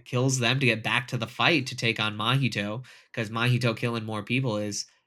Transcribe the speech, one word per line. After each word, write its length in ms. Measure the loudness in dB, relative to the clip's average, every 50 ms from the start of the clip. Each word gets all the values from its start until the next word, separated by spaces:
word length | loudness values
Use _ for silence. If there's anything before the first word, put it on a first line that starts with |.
| -8
kills 340 | -4 0 2 2 2 2 2
them 200 | 2 2 2 4
to 60 | 4
get 160 | 2 2 2 0
back 260 | 0 0 0 0 -2
to 80 | -4
the 100 | -4 -4
fight 400 | -4 -2 0 2 4 4 2 0
to 80 | -2 -4
take 240 | -2 -2 -2 0 0
on 160 | -2 -2 -2
Mahito, 680 | -2 0 2 2 2 2 2 0 0 -2 -2 -4 -6 -10 -12 -18 -20 -20 _ -6
'cause 160 | -6 -4 -4
Mahito 460 | -2 0 2 4 4 4 2 0 0
killing 300 | 0 -2 -2 -2 -4 -4
more 180 | -4 -4 -6 -2
people 340 | 0 0 0 0 0 -2
is 280 | -2 -2 -4 -4 -6 -8 -10 _ _ _